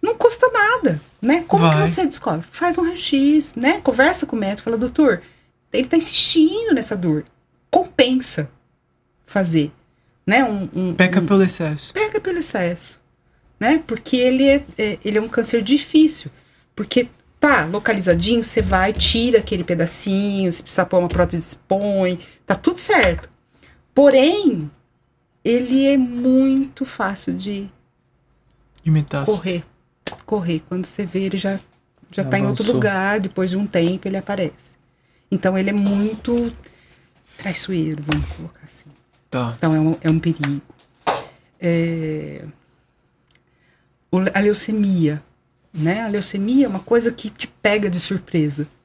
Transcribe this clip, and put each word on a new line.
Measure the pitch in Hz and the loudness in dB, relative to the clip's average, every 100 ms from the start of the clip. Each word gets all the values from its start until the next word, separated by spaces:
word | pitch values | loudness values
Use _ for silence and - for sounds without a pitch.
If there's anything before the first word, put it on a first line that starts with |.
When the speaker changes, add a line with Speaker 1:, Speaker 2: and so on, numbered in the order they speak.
Speaker 1:
não | 415 | -4
custa | 453 480 480 508 | 2 2 4 2
nada, | 494 415 494 285 151 - _ | 2 0 2 0 -2 -8 _
né? | 233 330 330 | 0 0 2
Como | 170 165 | 4 4
que | 156 | 4
Speaker 2:
Vai. | 160 | 2
Speaker 1:
você | 170 330 | 0 -2
descobre? | - 226 160 - | -2 -4 -6 -8
Faz | - 349 339 | -4 -2 0
um | |
raio-x, | 330 349 - 277 285 302 294 233 | -2 -2 -2 2 4 4 2 0
né? | 262 370 | 0 0
Conversa | - 233 294 359 - | 0 4 4 2 -2
com | 226 | -4
o | |
médico, | 196 208 | -4 -4
fala, | 233 226 | -4 -4
"Doutor, | 247 247 285 180 - _ _ _ _ | -2 2 2 2 -4 _ _ _ _
ele | 233 262 | -4 0
tá | 330 | 0
insistindo | 320 - - 330 311 403 453 | 2 2 4 4 2 2 0
nessa | 269 220 202 | 0 0 -2
dor." | 175 151 - _ _ _ _ | -2 -2 -4 _ _ _ _
Compensa | 359 359 - 254 254 - - 143 _ _ _ _ _ _ _ _ | -2 0 0 0 0 -2 -4 -6 _ _ _ _ _ _ _ _
fazer, | 202 180 160 147 - _ _ _ _ - | -2 0 0 0 -6 _ _ _ _ 0
né? | 233 | 2
Um, | 247 202 180 | 2 -2 -6
um, | 180 185 | -4 -2
Speaker 2:
Peca | 165 180 180 | 2 2 2
Speaker 1:
um | 170 | 2
Speaker 2:
pelo | 196 | 4
excesso. | 190 - 160 151 - | 2 0 -4 -6 -8
Speaker 1:
Peca | - 427 427 | -4 -2 -2
pelo | 381 339 | -4 -4
excesso, | - 208 175 180 - - _ _ _ _ _ _ | -4 -4 -4 -6 -12 -18 _ _ _ _ _ _
né? | 220 320 - | 0 2 0
Porque | 220 - 254 | -8 -2 0
ele | 254 262 277 | 2 4 4
é, | 285 - - | 4 0 -6
é, | 214 185 | -4 -4
ele | 208 208 | -2 -2
é | |
um | 226 | 0
câncer | - 226 233 | -2 0 0
difícil. | 208 285 - 311 311 - - - _ _ _ - | 2 0 2 4 4 2 -12 -18 _ _ _ -10
Porque | 208 247 240 - _ _ | -2 -2 -2 -6 _ _
tá | 294 240 | 2 2
localizadinho, | 156 208 220 208 180 170 190 233 | 0 -2 -2 0 2 2 2 0
você | 220 233 | 0 0
vai, | 185 185 196 | 0 0 0
tira | 214 - 226 240 226 | 0 0 2 4 2
aquele | - 190 | 2 -4
pedacinho, | 175 170 170 - 202 190 202 196 185 | -2 -2 0 0 0 0 0 -2 -2
se | 170 | -2
precisar | - - | -2 0
pôr | 180 185 | 2 2
uma | 175 | 2
prótese, | 175 175 170 - - - | 2 0 -2 -4 -8 -4
põe, | 196 202 196 185 175 - _ - | -2 0 0 0 -2 -10 _ -4
tá | |
tudo | 190 - 349 | -2 0 0
certo. | - 370 208 - - _ _ _ _ _ _ | 2 2 2 0 -8 _ _ _ _ _ _
Porém, | - 285 262 285 415 349 175 151 - _ _ _ _ _ _ | 4 6 8 6 4 0 0 -4 -14 _ _ _ _ _ _
ele | - 240 247 262 277 | -2 0 2 2 4
é | 277 | 2
muito | 247 240 254 262 269 269 269 - | 0 0 2 4 4 2 -2 -6
fácil | 269 - 196 196 - | -10 -4 -6 -4 -6
de | 180 196 202 196 - _ _ _ _ _ _ _ _ _ - | -6 -6 -8 -10 -16 _ _ _ _ _ _ _ _ _ -8
Speaker 2:
De | 160 | 0
metástase. | 156 147 143 143 202 | 0 0 -4 -2 -2
Speaker 1:
correr. | 180 175 - _ _ _ - - - | -2 -6 -8 _ _ _ -16 -16 -6
Correr. | 214 170 156 - | -4 -2 -4 -4
Quando | 180 | -8
você | 180 - 185 | -6 -8 -6
vê, | 185 | -4
ele | 196 190 | -4 -4
já, | 196 196 - _ _ _ _ | -4 -6 -10 _ _ _ _
já | - | -8
Speaker 2:
Já | |
Speaker 1:
tá | 139 196 | -4 0
em | 202 | 0
outro | 127 | 0
Speaker 2:
avançou. | 214 | 0
Speaker 1:
lugar, | - 214 190 196 208 | 2 2 0 0 -2
depois | 190 - 185 | -2 -4 -2
de | 185 | -2
um | 202 | -2
tempo | 180 170 185 196 | 0 0 -2 -4
ele | 190 | -6
aparece. | 185 196 160 - - _ _ _ _ _ _ | -6 -4 -6 -8 -20 _ _ _ _ _ _
Então | 190 190 190 | -2 0 0
ele | 196 | 0
é | |
muito | 208 202 202 214 220 - 240 233 - - _ _ _ _ _ _ - | 0 0 0 -2 -4 -2 -2 -2 -6 -18 _ _ _ _ _ _ -12
traiçoeiro, | 196 170 - 180 156 151 147 | -8 -6 -4 -2 -4 -4 -2
vamos | 151 139 | -2 -4
colocar | - 165 - | -10 -16 -18
assim. | - - - _ _ _ _ | -20 -20 -20 _ _ _ _
Speaker 2:
Tá. | 127 120 117 | -6 -6 -2
Speaker 1:
Então | 160 | 0
é | 156 | 2
um, | 156 160 | 0 0
é | 165 | 0
um | 160 | 0
perigo. | 165 160 143 143 - _ _ _ - - - - _ _ | 0 -2 -4 -6 -10 _ _ _ -6 -6 -8 -20 _ _
É, | 175 170 165 165 156 156 147 143 156 - _ _ _ _ _ _ _ _ _ _ _ _ _ _ _ | -2 0 -2 -4 -6 -8 -10 -14 -16 -20 _ _ _ _ _ _ _ _ _ _ _ _ _ _ _
o, | 185 190 | -2 0
a | 196 | 2
leucemia, | 208 202 - 214 202 185 151 151 - _ _ _ _ | 2 0 -2 0 2 2 2 -2 -8 _ _ _ _
né? | 165 160 202 | -4 -2 -2
A | 226 | -4
leucemia | 202 196 196 202 262 254 | -4 -4 -4 0 2 2
é | |
uma | 190 | -2
coisa | - 240 226 | 0 0 2
que | 233 214 | -4 -10
te | - - | -14 -18
pega | _ 208 214 202 | _ 0 0 0
de | 175 | -4
surpresa. | - 190 - 170 151 139 147 _ | -4 -6 -4 -2 0 -2 -8 _